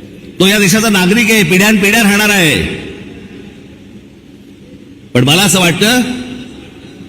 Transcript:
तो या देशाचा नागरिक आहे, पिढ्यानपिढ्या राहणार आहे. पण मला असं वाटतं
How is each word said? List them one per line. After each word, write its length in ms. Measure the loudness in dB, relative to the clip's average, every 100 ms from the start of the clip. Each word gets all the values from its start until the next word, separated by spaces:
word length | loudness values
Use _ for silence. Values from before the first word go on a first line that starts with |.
| -20 -20 -12 0
तो 60 | 2
या 120 | 2
देशाचा 300 | 2 2 2
नागरिक 420 | 2 2 2 2
आहे, 120 | 2
पिढ्यानपिढ्या 600 | 2 2 4 2 2 2
राहणार 280 | 2 2 2
आहे. 260 | 2 2 0 -2 -8 -14 -16 -16 -18 -18 -18 -20 -20 -20 -20 -20 -20 -20 -20 -20 -20 -20 -20 -20 -20 -20 -20 -4
पण 100 | 0
मला 180 | 2 2
असं 180 | 2 2
वाटतं 400 | 2 2 2 2 0 -6 -10 -14 -16 -18 -20 -20 -20 -20